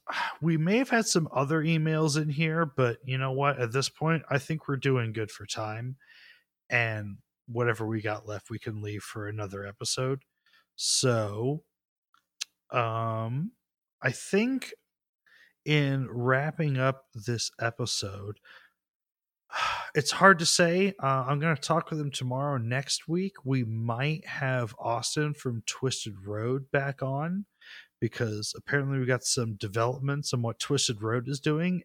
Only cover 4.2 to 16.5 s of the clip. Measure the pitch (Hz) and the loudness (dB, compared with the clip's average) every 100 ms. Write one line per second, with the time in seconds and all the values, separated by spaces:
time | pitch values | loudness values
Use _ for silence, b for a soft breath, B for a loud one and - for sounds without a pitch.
4.2 | - 135 - 160 - 135 139 127 113 110 | 2 0 0 -4 -2 0 2 2 2 -2
5.2 | 107 - 107 - 110 110 123 135 b b | -6 -8 -8 -6 -4 -6 -8 -10 b b
6.2 | b b b _ - 120 117 107 104 98 | b b b _ 0 2 2 0 -6 -10
7.2 | _ _ - 117 120 110 110 110 107 104 | _ _ -8 0 2 2 0 0 -2 -4
8.2 | 104 104 - 110 - 107 104 104 - 113 | -6 -10 -8 -8 -8 -6 -6 -8 -8 -8
9.2 | 104 107 104 98 101 98 113 - 131 135 | -8 -6 -6 -8 -10 -8 -4 0 0 -2
10.2 | - _ _ _ _ - - - 131 117 | -6 _ _ _ _ -6 0 4 4 4
11.2 | 107 104 127 151 - _ _ _ _ _ | 2 -2 -2 -2 -8 _ _ _ _ _
12.2 | _ _ - _ _ 127 113 113 113 113 | _ _ -12 _ _ 0 0 0 0 -2
13.2 | 113 127 196 - _ _ _ _ 135 - | -2 -2 -4 -6 _ _ _ _ -4 -4
14.2 | - 196 240 262 - - _ _ _ _ | 0 2 2 0 -6 -12 _ _ _ _
15.2 | b b b _ - 151 139 135 131 120 | b b b _ 2 4 4 2 -2 0
16.2 | 120 131 151 | 4 4 2